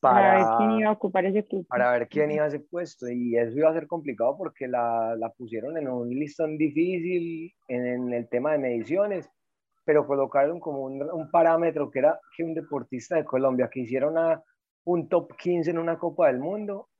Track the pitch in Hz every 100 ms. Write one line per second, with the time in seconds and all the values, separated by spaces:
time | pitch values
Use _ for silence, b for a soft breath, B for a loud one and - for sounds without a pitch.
0 | 135 123 202 190 113 113 220 220 214 214
1 | 202 185 185 196 208 196 170 123 123 123
2 | 120 147 151 151 151 147 147 170 170 -
3 | 123 120 120 117 117 123 160 160 151 170
4 | 143 113 117 139 180 _ 131 123 120 117
5 | 113 113 117 - 120 110 120 165 143 127
6 | 120 127 147 - 160 156 156 147 170 185
7 | 170 180 170 165 170 _ _ 123 123 123
8 | 123 120 113 123 143 151 131 120 107 170
9 | 208 190 139 _ _ _ _ _ - 151
10 | 143 139 135 143 143 170 165 139 135 135
11 | 143 170 156 170 165 165 165 156 135 139
12 | 143 - _ - 165 165 147 143 120 127
13 | - 165 151 131 135 127 131 - 117 127
14 | 143 165 165 160 _ _ _ _ - 175
15 | 156 180 165 - 175 175 160 170 165 165
16 | 175 147 160 127 147 208 208 202 - _